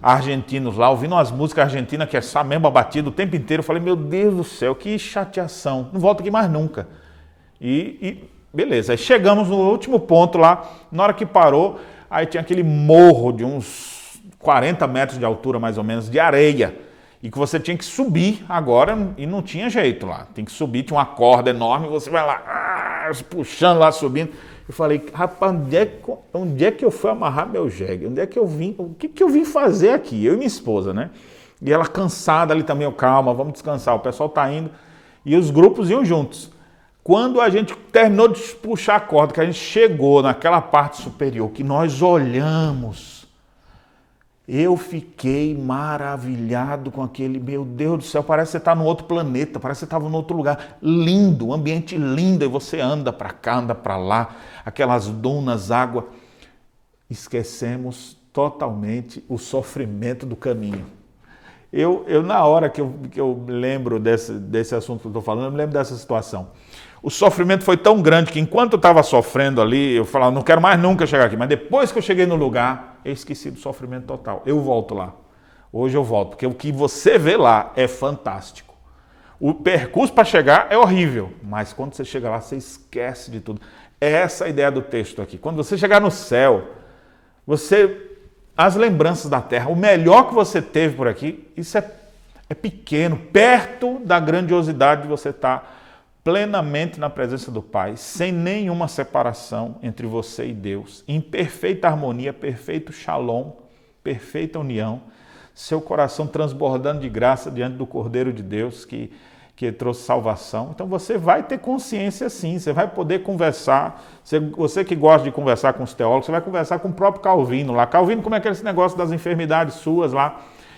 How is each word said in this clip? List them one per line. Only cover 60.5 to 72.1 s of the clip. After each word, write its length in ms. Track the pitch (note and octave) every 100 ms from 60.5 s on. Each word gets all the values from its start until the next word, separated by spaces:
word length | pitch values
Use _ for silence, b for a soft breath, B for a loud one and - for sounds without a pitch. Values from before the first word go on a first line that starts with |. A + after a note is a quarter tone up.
| A2+ G#2 G2 - - _ _ b b b b b
Eu, 340 | C#3+ E3 F#3 -
eu, 140 | D#3
na 240 | F3 G3 D3+
hora 240 | D#3+ D3+
que 100 | D3
eu, 140 | C3+ D3 B2+
que 100 | C3
eu 240 | C3+ B2 A#2+
lembro 520 | B2 B2+ C3+ A#2+ A2+
desse, 340 | A2 A2+ -
desse 420 | G#2+ G2 A2 A2+
assunto 280 | A#2+ G#2+ A2+
que 60 | A2+
eu 40 |
tô 80 | G#2+
falando, 260 | G#2+ A2 C3
eu 40 |
me 80 | C#3+
lembro 160 | D3+
dessa 200 | C#3+ C3 B2
situação. 520 | - A2+ - G2 F#2 B B B B B
O 80 | -
sofrimento 540 | - G3+ F#3+ F3+ F#3+
foi 120 | F#3+ F3+
tão 240 | G#3 G#3+
grande 320 | D#3 D#3+ E3
que 80 | D3+
enquanto 340 | D#3+ A3 A#3+
eu 40 | G3
tava 240 | F3 E3
sofrendo 580 | - B2+ - B2+ C#3 B2+
ali, 340 | A2 C3+ C#3
eu 120 | A#2 G#2+
falava, 240 | C#3 B2+
"Não 100 | C3+
quero 200 | B2 E3
mais 200 | F3+ F3
nunca 240 | F3+ F#3+
chegar 220 | D#3+ D3 A#2
aqui." 100 | A2
Mas 140 | C3
depois 420 | D3 - C4+ B3+
que 60 | A#3
eu 40 |
cheguei 220 | G3